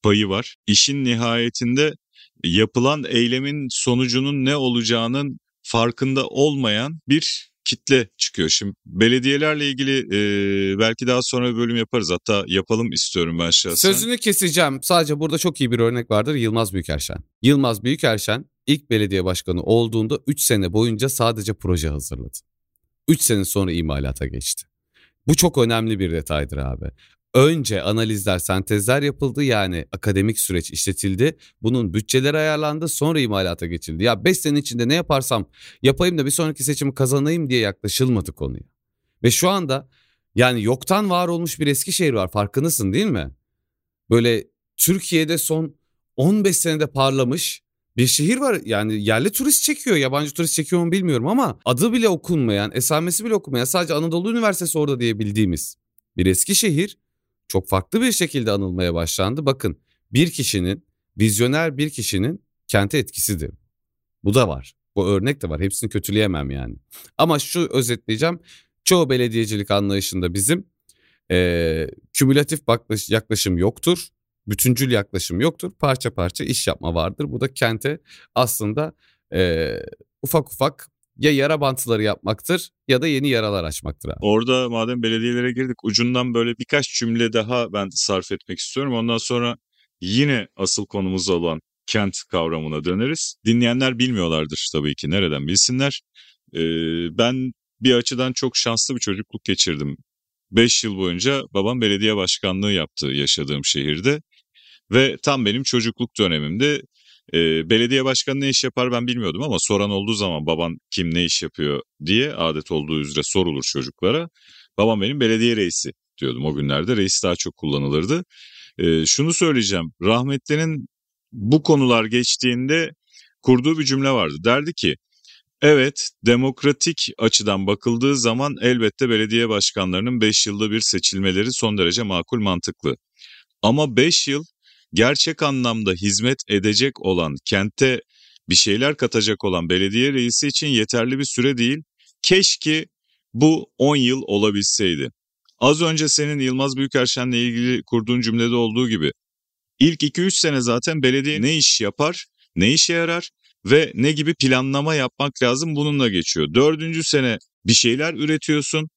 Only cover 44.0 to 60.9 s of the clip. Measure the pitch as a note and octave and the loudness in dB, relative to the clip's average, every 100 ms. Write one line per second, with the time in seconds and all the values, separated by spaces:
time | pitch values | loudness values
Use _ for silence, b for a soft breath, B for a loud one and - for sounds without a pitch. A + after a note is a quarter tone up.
44 | _ A#2 A#2 A2+ - _ _ - - F#3 | _ 2 4 0 -4 _ _ -2 0 0
45 | - E3 D#3 E3 - D#3+ D#3+ - _ _ | 0 0 0 -2 -2 -2 -4 -10 _ _
46 | _ - C#3+ G#3+ G3 F3 E3 D#3 D3 C3+ | _ 0 2 4 2 2 0 0 -2 0
47 | C3+ C3+ B2 - - - _ _ _ - | 2 2 0 -2 -4 -8 _ _ _ 0
48 | B2+ - D3+ B3+ C#4 F#3+ - G#2 G#2+ A2 | 2 2 2 2 0 -2 -2 -2 0 -2
49 | G#2 A2 E3+ - C4+ C#4+ - - - F3 | 0 2 0 0 0 2 0 -2 0 2
50 | C3+ C#3+ D3 - E3 - D3+ F3 E3+ F#3 | 2 -2 -4 -4 -2 -2 0 0 0 0
51 | F3+ C3 B2+ A#3+ A3+ - - B2 A3 A#3+ | 0 0 2 0 0 -2 -2 2 2 2
52 | A3 F3 - E3+ A#2+ G2+ G#2+ B2 - D#3 | 2 0 0 0 2 2 0 -2 0 0
53 | E3+ E3+ A3+ G#3+ F3+ B2+ C3 F#3 E3+ D3+ | 0 -4 -2 -2 -2 -2 0 0 0 -2
54 | E3 E3 G3 A#3 A3 F#3+ E3+ D#3+ D3 C3 | 0 -2 -2 0 0 0 -2 -2 0 0
55 | A#2+ G#2 G#2+ G#2 G2+ D#2+ - - _ _ | 0 0 -2 2 2 0 -6 -14 _ _
56 | _ - F2+ F#2 - G3 A3 D3 G3+ - | _ 0 2 2 0 0 2 0 -2 -6
57 | _ _ _ _ _ G2 - F#2+ - G#3+ | _ _ _ _ _ -4 -2 -4 0 0
58 | B3+ G#3 E3+ C#3 A2 G2+ G2 F2+ F2 E2+ | 0 0 -2 -2 -2 -2 -2 -2 -2 0
59 | E2 - F#2+ C3+ C#3 C3+ G2+ - _ _ | -2 -2 -2 -2 -2 -2 -4 -6 _ _
60 | _ A#2 E3+ - A#2+ G2+ F2+ F#2+ _ | _ 2 2 0 -2 0 -2 -4 _